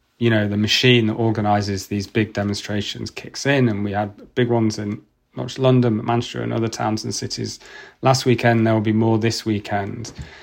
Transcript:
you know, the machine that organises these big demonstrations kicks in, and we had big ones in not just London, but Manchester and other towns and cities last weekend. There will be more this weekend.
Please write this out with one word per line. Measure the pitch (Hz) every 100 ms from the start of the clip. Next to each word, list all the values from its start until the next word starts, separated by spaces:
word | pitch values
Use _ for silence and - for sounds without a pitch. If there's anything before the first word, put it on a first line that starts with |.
| _ _
you | 117
know, | 110 104
the | 101
machine | 107 - 127 123 110
that |
organises | 110 113 107 104 104 101 98 -
these | 101 98
big | 113 104
demonstrations | - 101 98 - 104 95 - 110
kicks | - - - 135
in, | 139 120
and | 101 101
we |
had | 101 104 - - -
big | 120
ones | 120 110 107
in | 104 110 - _ _ -
not | 123
just | -
London, | 131 127 120 107
but | 123
Manchester | 117 120 123
and | 117
other | 117 113
towns | - 113 110
and | 117
cities | 107 110 - 113 - - - - _
last | 131 131 131
weekend. | 117 120 113 113
There |
will | 110
be | 107
more | 110 113 113
this | 113 113 113
weekend. | 104 - 101 98 113 113 - - -